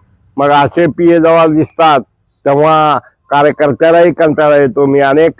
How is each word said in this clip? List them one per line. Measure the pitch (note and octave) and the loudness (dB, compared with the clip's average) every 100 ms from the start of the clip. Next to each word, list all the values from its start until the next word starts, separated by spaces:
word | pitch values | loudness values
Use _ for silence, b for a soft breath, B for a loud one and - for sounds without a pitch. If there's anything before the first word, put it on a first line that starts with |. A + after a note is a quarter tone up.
| _ _ _ - | _ _ _ -4
मग | C#3 | 0
असे | C#3+ C#3 - D#3+ | 0 0 -2 -2
पीए | E3+ E3+ E3+ | 0 0 2
जेव्हा | E3 E3 E3 | 2 2 0
दिसतात | D#3 D#3+ - D#3+ C#3 - _ _ _ C#3 | -2 -4 -2 0 0 -4 _ _ _ -4
तेव्हा | C#3+ D#3 D#3 D3+ C3 b b - | 0 0 0 0 -2 b b -6
कार्यकर्त्यालाही | C#3+ D3 C#3 D3 A#2 E3 E3+ F3 | -2 0 0 -2 0 0 2 2
कंटाळा | D3 D#3+ D3 D3+ C#3+ | 0 -2 0 0 0
येतो. | C#3 C#3 C#3 | 0 -2 -2
मी | C#3 | 0
अनेक | C#3 C#3+ D#3+ | 0 0 -2